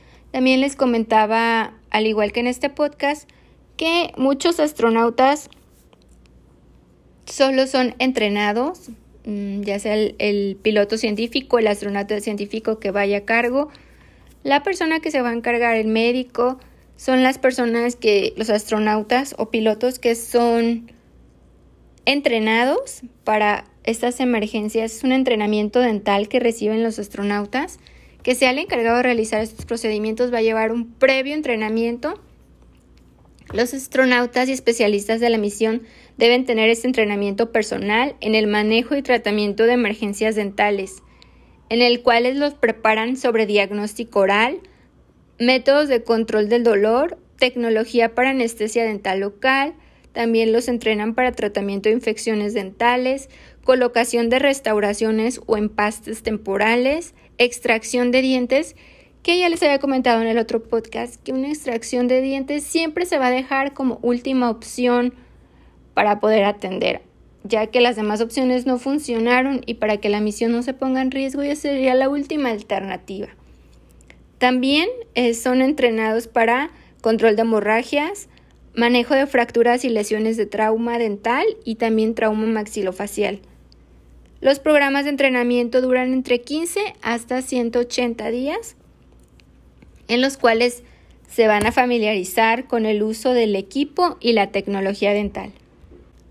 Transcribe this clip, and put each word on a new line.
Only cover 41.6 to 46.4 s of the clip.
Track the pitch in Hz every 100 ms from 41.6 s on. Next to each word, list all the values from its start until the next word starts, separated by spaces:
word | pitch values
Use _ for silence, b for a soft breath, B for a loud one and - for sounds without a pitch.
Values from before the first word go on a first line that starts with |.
| -
en | 233
el | 247 240
cual | 240 233 247 269
los | 294
preparan | 285 226 220 220 220 220 262
sobre | 254 226 214
diagnóstico | 208 196 208 208 - 226 202
oral, | 190 202 233 349 - B B _ _ _ _ -
métodos | 240 254 254 277 302
de | 247
control | 233 226 220 214